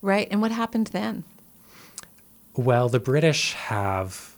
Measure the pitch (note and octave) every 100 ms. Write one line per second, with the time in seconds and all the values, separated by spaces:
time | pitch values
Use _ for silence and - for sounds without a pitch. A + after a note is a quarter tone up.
0 | G3 G3 - G3+ A3 A3+ A#3 A#3 A3 -
1 | G#3+ A3 - - - - - - - -
2 | - - - - - - B2 A#2+ B2 A#2+
3 | B2 C#3 D#3+ C#3+ - - - G#2+ G2 F#2+
4 | F#2+ - -